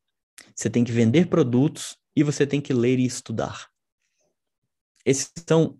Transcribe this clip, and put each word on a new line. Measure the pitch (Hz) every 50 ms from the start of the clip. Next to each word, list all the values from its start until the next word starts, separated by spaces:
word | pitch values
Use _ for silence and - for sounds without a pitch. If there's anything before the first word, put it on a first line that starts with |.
| _ _ _ _ _ _ _ - - _ _
Você | - - 113
tem | 110 120 120
que | 117
vender | 117 117 117 113 113 156 180 175
produtos | - 165 156 123 120 120 131 160 165 - - - - _ _ _ -
e | - 151
você | 147 143 - 147 139
tem | 143 143
que | 143 - 139
ler | 123 117 123 131 127
e | 127
estudar. | 127 127 - - - 113 107 71 - - - - - _ _ _ _ _ _ _ _ _ _ _ _ _ _ _ _ _ _ _ _ _ _ _ _ _ _ -
Essas | - 139 135 - - - - - -
são | 160 165 160 - -